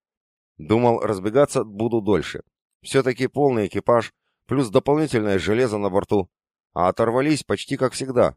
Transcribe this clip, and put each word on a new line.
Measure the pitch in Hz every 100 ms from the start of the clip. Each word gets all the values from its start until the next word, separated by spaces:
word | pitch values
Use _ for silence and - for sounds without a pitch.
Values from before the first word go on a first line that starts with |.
| _ _ _ _ _ -
Думал, | 78 113 120 117
разбегаться | 104 98 98 120 143 139
буду | 113 101 113 113
дольше. | 101 92 71 - - _ _ _
Всё-таки | - 135 131 117 123
полный | 131 143 120 98
экипаж, | 101 - 120 104 _ _ _ -
плюс | 135 120
дополнительное | 127 135 151 156 120 107 98
железо | 82 110 127 104
на | 101
борту. | 95 92 104 90 _ _ _ _
А | 80 90
оторвались | - 117 120 143 139
почти | - 101 - 135
как | 127
всегда, | - 131 120 90